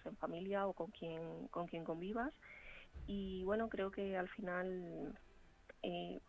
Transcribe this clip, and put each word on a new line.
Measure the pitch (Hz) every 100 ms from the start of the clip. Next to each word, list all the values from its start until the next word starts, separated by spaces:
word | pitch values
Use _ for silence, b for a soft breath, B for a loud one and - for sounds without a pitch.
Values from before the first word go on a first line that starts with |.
| -
en | -
familia | 160 170 190 196 196
o |
con | 180 170
quien, | - 165 160 165 165 -
con | 170 175
quien | 165
convivas. | 160 165 185 226 269 - B B B B B - -
Y | 202 190 185
bueno, | 185 220 226
creo | 202 196
que | 202 196 190
al | 180
final, | - 185 180 185 185 170 160 214 208 - - - - - -
eh, | 185 175 175 185